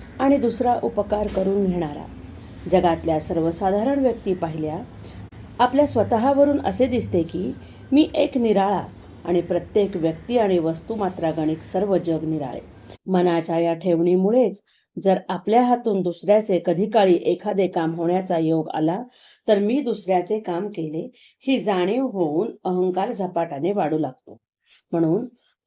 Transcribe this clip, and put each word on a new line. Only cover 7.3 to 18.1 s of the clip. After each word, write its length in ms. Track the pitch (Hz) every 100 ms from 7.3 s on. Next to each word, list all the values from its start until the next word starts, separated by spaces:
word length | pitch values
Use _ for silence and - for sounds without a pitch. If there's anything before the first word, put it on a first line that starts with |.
| 170 214 269 - - -
मी 180 | 269 311 -
एक 220 | - 262
निराळा 460 | 226 196 196 185 - - - - -
आणि 160 | 175
प्रत्येक 540 | 170 175 170 214 196 190
व्यक्ती 420 | 160 160 - 240
आणि 220 | 208 180
वस्तुमात्रागणिक 1000 | 160 160 - 220 190 185 165 156 156 156 -
सर्व 240 | 185 202 180
जग 260 | 170 160
निराळे. 360 | 156 156 135 113 - - - - -
मनाच्या 520 | 185 180 170 165 170
या 140 | 170
ठेवणीमुळेच 880 | 165 180 165 175 180 190 247 226 190 _ _ _ -
जर 160 | 190 185 -
आपल्या 320 | 180 202 226
हातून 400 | 247 240 226 196
दुसऱ्याचे 600 | 175 170 170 214 214 180 175
कधी 240 | 170 220
काळी 240 | 220 196
एखादे 540 | 175 - 175 208 196 185
काम 260 | 180 165
होण्याचा 440 | 165 170